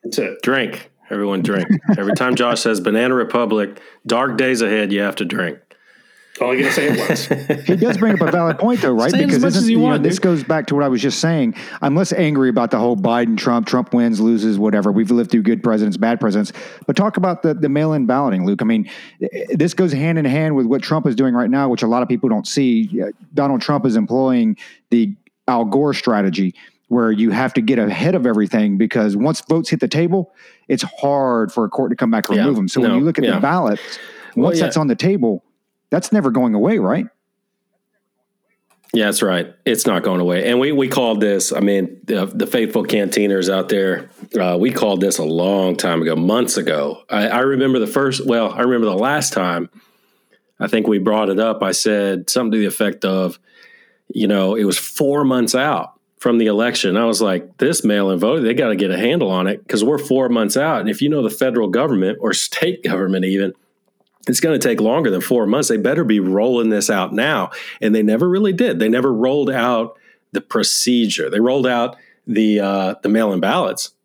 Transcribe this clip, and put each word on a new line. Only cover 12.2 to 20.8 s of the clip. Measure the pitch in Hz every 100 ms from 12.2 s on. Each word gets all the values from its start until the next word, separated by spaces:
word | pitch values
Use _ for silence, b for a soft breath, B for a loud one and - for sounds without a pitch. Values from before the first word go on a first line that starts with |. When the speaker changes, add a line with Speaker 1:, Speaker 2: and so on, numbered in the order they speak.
| 160 143 131
Speaker 3:
about | 120 120
the | 113
whole | 120 113
Biden, | 117 120 117 107
Trump, | 135 120 104
Trump | 127 -
wins, | 123 117 107
loses, | 110 113 110 101
whatever. | 107 104 101
We've | 101 104
lived | 120 107
through | 117
good | 104 113
presidents, | 120 107 104 92
bad | 113 117
presidents. | 113 101 101 B B B -
But |
talk | 143 202 -
about | 185 175
the, | 160
the | 151 151
mail-in | 143 156 151 120
balloting, | 127 139 95
Luke. | 90 98
I | 113
mean, | 113 104 B B B
i-, | - - -
this | 156 170
goes | - 185
hand | 147 160 165
in | 143
hand | 143 156 143
with | 117
what | 135